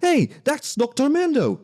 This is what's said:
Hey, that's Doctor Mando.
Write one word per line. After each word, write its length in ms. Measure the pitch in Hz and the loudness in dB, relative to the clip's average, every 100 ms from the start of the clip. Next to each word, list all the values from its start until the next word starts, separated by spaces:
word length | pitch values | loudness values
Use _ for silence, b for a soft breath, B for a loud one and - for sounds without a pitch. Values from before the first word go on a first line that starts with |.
Hey, 280 | 359 320 139 B | 2 2 0 B
that's 300 | - 294 - | -4 -4 -6
Doctor 360 | - 233 240 277 | -4 -4 0 0
Mando. 520 | 330 359 285 135 175 | 2 0 0 0 -2